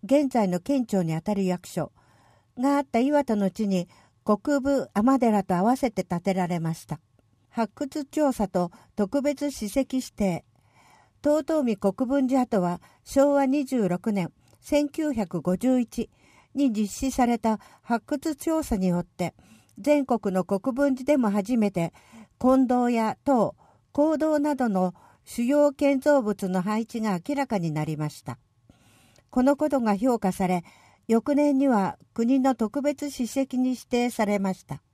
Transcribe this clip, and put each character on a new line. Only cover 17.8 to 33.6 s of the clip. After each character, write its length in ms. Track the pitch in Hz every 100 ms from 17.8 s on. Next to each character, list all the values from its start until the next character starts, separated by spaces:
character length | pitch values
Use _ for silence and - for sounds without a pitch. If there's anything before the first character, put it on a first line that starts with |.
発 240 | _ 233 -
掘 300 | 294 320 294
調 260 | - 320
査 140 | 311 220
に 120 | 185
よ 120 | 175
っ 40 |
て、 300 | 175 _ 170 - _ - _ -
全 280 | 202 294 269
国 280 | 233 208
の 100 | 185
国 300 | 175 196 262
分 200 | 240 285
寺 100 | 262
で 120 | 262 294
も 140 | 226
初 260 | 202 196 247
め 140 | 208
て 220 | 190 165 _ _ 226 220 _
金 280 | 254 262 254
堂 240 | 247 240
や 260 | 240 220 -
塔、 300 | - 262 190 - _ _ _
講 260 | - 302 311
堂 200 | 311 302
な 160 | 294
ど 140 | 285 247
の 260 | 190 185 180 - _
主 200 | - -
要 280 | 240 294 294
建 280 | 277 285 277
造 220 | 277 294
物 260 | 214 202 190
の 140 | 185
配 200 | 185 214
置 180 | 226 240
が 180 | 220 185 170
明 80 |
ら 120 | 285 269
か 120 | 208
に 120 | 170
な 140 | 151
り 120 | 151 151
ま 120 | 151
し 140 | -
た。 160 | - 127 _ _ _ _ _ _ _ _ _
こ 120 | -
の 140 | 254 285
こ 120 | 302
と 120 | 285
が 160 | 226 208
評 220 | 254 233
価 140 | 190
さ 140 | 185 185
れ、 180 | 180 170 _ _ _ _
翌 280 | 226 233 285
年 200 | 294 269
に 120 | 277
は 300 | 226 185 - -
国 260 | - 233 269
の 140 | 262
特 280 | 254 220 285
別 280 | 277 285 294
史 140 | - 240 -
跡 160 | 269
に 140 | 254